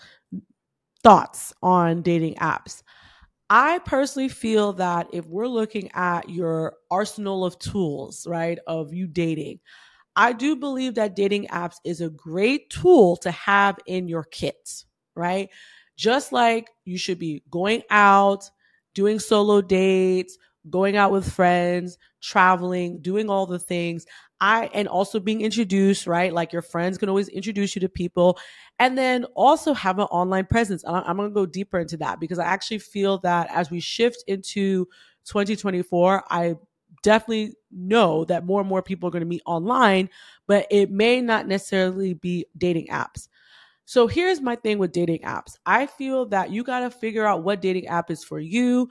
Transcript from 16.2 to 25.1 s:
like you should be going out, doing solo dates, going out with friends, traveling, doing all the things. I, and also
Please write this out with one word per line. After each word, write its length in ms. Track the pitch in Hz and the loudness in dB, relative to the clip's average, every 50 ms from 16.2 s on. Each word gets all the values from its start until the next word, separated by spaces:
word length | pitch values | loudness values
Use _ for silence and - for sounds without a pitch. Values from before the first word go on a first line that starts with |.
| 277 - 262 | -2 -2 0
like 380 | 247 240 233 226 226 220 - _ _ - | 2 2 2 2 0 -4 -8 _ _ -14
you 120 | 185 180 | -12 -10
should 220 | 180 - - 180 170 | -8 -4 -6 -6 -6
be 240 | 170 165 151 143 _ _ | -4 -8 -8 -8 _ _
going 320 | - 170 185 202 220 233 - - | -8 -4 -2 -2 -2 -4 -2 0
out, 580 | 208 208 202 202 196 196 196 196 196 196 - - _ _ _ _ _ _ _ _ - | 2 4 6 8 6 6 6 4 2 0 -4 -16 _ _ _ _ _ _ _ _ -6
doing 240 | 196 196 208 214 214 | -2 0 0 0 0
solo 420 | 196 - 226 208 208 208 208 202 | 0 2 2 4 4 4 4 4
dates, 800 | 190 180 196 185 190 190 190 190 185 185 185 185 180 - - _ _ _ _ _ _ 156 | 4 2 2 2 4 4 4 4 2 2 0 0 -2 -6 -12 _ _ _ _ _ _ -6
going 280 | 143 180 190 202 202 | -2 0 0 2 4
out 140 | 208 202 190 | 4 4 4
with 220 | 196 196 185 - - | 2 0 -2 -4 0
friends, 680 | - 185 180 180 175 175 175 175 180 175 180 175 _ _ _ _ _ | 2 4 4 4 4 2 0 -2 -2 -4 -6 -12 _ _ _ _ _
traveling, 800 | - - - 208 185 185 185 175 180 180 180 180 180 175 - - | -12 -2 2 4 6 6 6 2 0 -2 -2 -2 -4 -4 -6 -8
doing 280 | 139 180 190 208 220 208 | -6 -4 -2 -2 -2 0
all 180 | 196 196 190 | 0 -2 -2
the 120 | 175 180 175 | -2 -4 -8
things. 480 | - - 180 175 170 170 170 165 - _ - - - _ _ - 190 | -6 -6 -4 -4 -4 -4 -6 -8 -12 _ -20 -20 -20 _ _ -2 2
I, 280 | 202 220 226 226 - - | 2 2 2 0 -2 -4
and 160 | 208 208 - | -4 -4 -2
also 320 | - 180 202 196 | 0 -2 -2 0